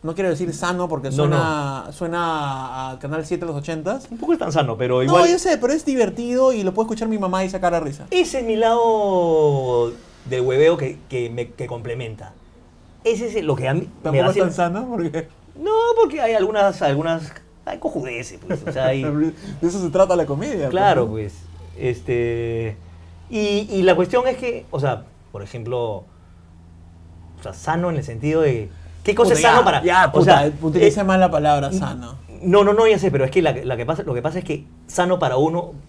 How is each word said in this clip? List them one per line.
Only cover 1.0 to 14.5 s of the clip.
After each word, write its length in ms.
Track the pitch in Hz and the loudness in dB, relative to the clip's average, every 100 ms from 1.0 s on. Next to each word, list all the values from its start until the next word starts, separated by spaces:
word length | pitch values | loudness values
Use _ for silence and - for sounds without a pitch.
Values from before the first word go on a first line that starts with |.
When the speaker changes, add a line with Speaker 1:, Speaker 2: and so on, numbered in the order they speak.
| 135 | -4
Speaker 2:
No, 60 | 135 | 0
Speaker 1:
suena, 680 | 147 151 160 151 143 135 87 | 2 2 0 -2 -4 -8 -10
Speaker 2:
no. 40 | |
Speaker 1:
suena 280 | 139 170 170 | -10 -6 -2
a, 680 | 170 160 143 135 131 131 131 | -2 -2 -4 -6 -8 -10 -10
a 80 | 131 | -10
Canal 260 | 139 156 156 | -6 -6 -4
siete 220 | 175 170 | -6 -4
de 40 | |
los 80 | 143 | -8
ochentas. 480 | 143 160 156 262 - | -6 -6 -6 -6 -8
Speaker 2:
Un 80 | 233 | -10
poco 140 | 294 | -2
es 40 | 339 | -2
tan 140 | - | 0
sano, 260 | 151 135 110 | 0 0 -2
pero 200 | 123 127 | 0 2
Speaker 1:
No, 40 | 131 | 4
Speaker 2:
igual 220 | 349 339 | 6 6
Speaker 1:
yo 120 | 349 | 4
sé, 180 | 370 311 | 0 0
pero 160 | 247 | 0
es 100 | 311 302 | -2 -2
divertido 680 | 262 220 - 240 247 262 | 0 0 -2 -4 2 2
y 80 | 240 | 2
lo 100 | 190 | -2
puede 140 | 190 220 | -2 -4
escuchar 220 | 220 226 | -2 -4
mi 100 | 214 | -2
mamá 260 | 190 185 | -2 -2
y 60 | 190 | -2
sacar 240 | 190 175 | -2 0
a 60 | 170 | 0
risa. 260 | 151 143 - | -4 -10 -4
Speaker 2:
Ese 300 | 359 339 269 | 0 0 -2
es 40 | 233 | -2
mi 100 | 214 | 0
lado 1400 | 226 233 233 220 202 185 170 160 151 143 131 120 117 120 - - - | 2 4 2 2 2 2 2 4 4 2 0 0 0 -4 -18 -20 -6
del 120 | 127 | -2
hueveo 360 | 127 131 156 170 | 0 4 4 4
que, 220 | 131 - - | -2 -8 -8
que 200 | 127 120 | -6 -6
me, 180 | 117 120 | -6 -10
que 160 | - 123 | -10 -10
complementa. 680 | 120 113 120 117 107 92 - - - - - - - | -10 -10 -8 -10 -12 -18 -20 -20 -20 -20 -20 -20 -6
Ese 240 | 220 220 233 214 | -2 -2 -2 -4
es 40 | |
lo 120 | 156 135 | -2 -2
que 120 | 131 | 0
a 60 | |
mí 60 | 147 | -2
me 60 | - - | -4 -8
Speaker 1:
¿Tampoco 140 | 160 139 | -2 2
es 100 | - | 2
Speaker 2:
vacila. 180 | 190 | 2
Speaker 1:
tan 80 | 180 | 0